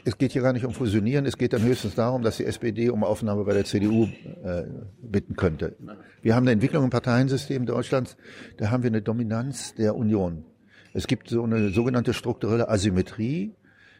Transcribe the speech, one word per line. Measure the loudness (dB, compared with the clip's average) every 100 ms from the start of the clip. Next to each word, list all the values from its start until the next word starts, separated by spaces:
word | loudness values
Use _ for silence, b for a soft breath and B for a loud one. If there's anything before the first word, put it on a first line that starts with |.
es | -6 -2
geht | -2
hier | 0
gar | 0
nicht | 0
um | -2
Fusionieren, | -2 0 2 2 0 0
es | 0
geht | 0
dann | 2
höchstens | 2 2 -2
darum, | -2 0 0
dass | 0 -2
die | -4
S | -2
P | -4
D | 0 0
um | 2
Aufnahme | 0 0 0 0
bei | 2
der | 2
C | 2 4
D | 4
U, | 6 2 0 -14 -12
äh, | -6 -4 -6 -10 -14 -16
bitten | -2 -2 -2 0
könnte. | 0 0 -6 -8 -18 -18 B B
Wir | 2
haben | 4
eine | 4
Entwicklung | 4 2 2
im | 0
Parteiensystem | 0 0 2 2 0 -4 -4 -2
Deutschlands, | -4 -2 -2 -2 -10 B B B B
da | -2
haben | 0
wir | 0
eine | 0
Dominanz | 0 -2 -2 -2 -4 -8 -10
der | -2 0 2
Union. | 2 2 0 -4 -12 _ b b b
Es | -6 -2
gibt | -4 -2
so | -2
eine | 0 2 2
sogenannte | 2 0 0 0
strukturelle | -2 -2 -4 0 0 2
Asymmetrie. | 2 2 2 0 -2 -4 -4 -6 -10 b b b b